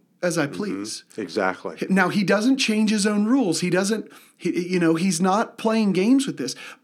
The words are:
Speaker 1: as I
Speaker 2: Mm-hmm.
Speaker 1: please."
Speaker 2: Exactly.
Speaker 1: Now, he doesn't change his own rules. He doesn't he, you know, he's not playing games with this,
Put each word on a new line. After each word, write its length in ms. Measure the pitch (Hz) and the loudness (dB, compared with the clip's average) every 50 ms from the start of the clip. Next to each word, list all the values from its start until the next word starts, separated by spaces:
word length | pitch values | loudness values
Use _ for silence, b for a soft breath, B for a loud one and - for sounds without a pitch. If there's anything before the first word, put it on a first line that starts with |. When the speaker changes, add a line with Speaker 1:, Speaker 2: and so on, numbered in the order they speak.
| _ _ _ _ - | _ _ _ _ -4
Speaker 1:
as 160 | 180 - 165 | -2 0 0
I 80 | 143 | -2
Speaker 2:
Mm-hmm. 80 | 139 - | -2 -4
Speaker 1:
please." 480 | - 208 196 - 98 101 107 - - - _ - | -6 -6 -6 -6 -6 -8 -8 -10 -12 -14 _ -10
Speaker 2:
Exactly. 600 | - 104 - - 107 95 95 92 - - 98 - - - - | -10 -10 -4 -2 0 0 0 -2 -4 -8 -12 -8 -8 -2 0
Speaker 1:
Now, 180 | 190 196 185 170 | 2 2 2 2
he 140 | 147 196 196 | 2 0 2
doesn't 340 | 180 196 208 214 262 269 | 2 2 2 2 2 2
change 320 | 262 - - 214 214 220 202 | 2 0 0 0 2 2 2
his 160 | 220 208 190 | 2 2 0
own 200 | 214 208 208 208 | 0 0 0 2
rules. 340 | 214 262 285 240 180 160 - | 2 2 2 2 0 0 0
He 100 | 180 180 | 0 0
doesn't 380 | 160 185 196 196 226 - - B B B B B B _ | 0 0 0 0 -2 -4 -6 B B B B B B _
he, 260 | - 175 - 175 180 175 185 | -4 -2 -2 -2 -2 -2 0
you 60 | 175 | 2
know, 160 | 170 160 165 | 4 2 2
he's 260 | 165 185 196 170 156 | 2 2 0 0 2
not 360 | 190 190 190 220 226 - - - | 2 2 2 2 0 -2 -6 -4
playing 340 | - 220 220 226 214 202 175 | -2 0 2 2 2 2 2
games 320 | 180 196 226 269 277 269 | 2 4 4 4 4 2
with 120 | - - | 0 -4
this, 180 | - 127 127 - B B B B B | -6 -8 -8 -8 B B B B B